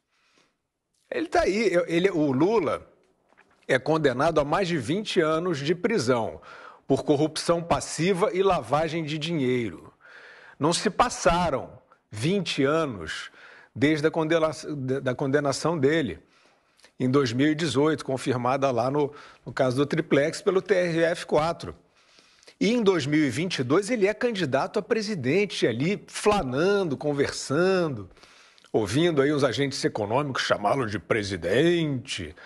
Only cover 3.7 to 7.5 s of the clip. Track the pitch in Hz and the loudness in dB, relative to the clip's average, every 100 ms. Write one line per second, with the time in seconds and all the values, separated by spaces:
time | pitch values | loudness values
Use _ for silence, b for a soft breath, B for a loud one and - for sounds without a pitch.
3.7 | 131 143 160 143 123 160 156 143 175 175 | 0 2 2 2 2 2 2 2 0 0
4.7 | 170 113 185 214 190 156 160 180 139 139 | -2 -2 -4 -2 0 2 2 -2 -2 -2
5.7 | 175 233 220 120 120 101 78 B B B | -2 0 0 2 0 -2 -8 B B B
6.7 | B B - - 143 151 - - | B B 0 2 2 0 0 0